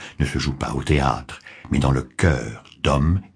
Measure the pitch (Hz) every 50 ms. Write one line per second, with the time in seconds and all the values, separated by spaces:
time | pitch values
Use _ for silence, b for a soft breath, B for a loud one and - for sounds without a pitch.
0 | B B B B 73 67 - 67 71 73 67 67 - 55 58 67 69 76 78 71
1 | 69 65 60 - - - - - B B B B B B - 71 67 67 67 67
2 | - - - - 98 85 71 64 55 55 55 - - - - - - 73 69 69
3 | 73 82 92 101 - - -